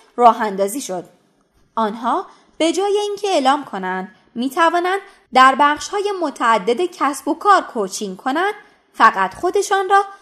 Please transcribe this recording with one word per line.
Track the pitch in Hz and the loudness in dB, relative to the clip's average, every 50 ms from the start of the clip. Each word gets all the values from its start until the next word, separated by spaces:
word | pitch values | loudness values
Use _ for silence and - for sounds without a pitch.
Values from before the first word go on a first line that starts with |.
| _ _ _ | _ _ _
راه | 240 247 226 214 247 220 | 6 6 6 6 6 0
اندازی | 214 190 190 196 202 226 277 | -4 -2 -2 -2 -2 -2 -6
شد. | - - 185 175 160 - _ _ _ _ _ _ _ _ _ _ _ _ _ | -8 -8 -8 -8 -10 -12 _ _ _ _ _ _ _ _ _ _ _ _ _
آنها | 226 220 208 220 233 254 233 285 359 392 - - _ _ _ _ - | -2 -2 -2 -4 -4 -2 -2 -2 -2 -4 -8 -14 _ _ _ _ 0
به | 311 330 285 | 0 0 2
جای | 349 392 403 392 415 | 0 0 0 0 0
اینکه | 415 415 403 392 - 392 | -2 -4 -6 -4 -2 0
اعلام | 370 294 262 262 285 294 - | 0 2 2 2 2 0 -2
کنند | - - 190 190 185 185 185 190 - - _ _ _ _ | -8 -10 -8 -6 -4 -4 -6 -6 -10 -14 _ _ _ _
می‌توانند | 233 247 269 - 359 330 330 339 349 349 359 381 392 - - - _ _ _ - | -6 -6 -4 0 2 2 2 2 0 0 -2 -2 -4 -6 -12 -20 _ _ _ -2
در | - 262 269 - 240 | 2 2 2 4 4
بخش‌های | 294 285 294 294 - - - 415 381 415 392 370 330 | 2 0 0 -2 -6 -6 -6 -4 -4 -4 -4 -4 -4
متعدد | 277 - - 269 226 226 214 180 220 240 285 | -6 -4 -2 0 0 0 0 0 -2 -2 -2
کسب | 359 349 - - 302 277 294 - - 285 | -4 -6 -4 -4 -4 -4 -4 -4 -6 -6
و | 294 | -6
کار | - - 403 392 339 | -2 2 2 2 2
کوچینگ | - - - 233 196 190 - - 220 190 185 | 2 -2 -6 -6 -6 -6 -6 -8 -8 -8 -10
کنند، | - - 262 269 330 381 415 427 - - _ _ _ _ _ _ | -8 -6 -4 -2 -2 -2 -2 -4 -6 -14 _ _ _ _ _ _
فقط | - 240 220 214 190 190 185 - | 4 4 4 6 4 0 -2 -2
خودشان | - - 370 359 403 381 - 403 392 381 370 | -4 -4 0 0 0 0 0 0 0 2 4
را | 403 392 403 392 - - | 4 4 4 2 -6 -16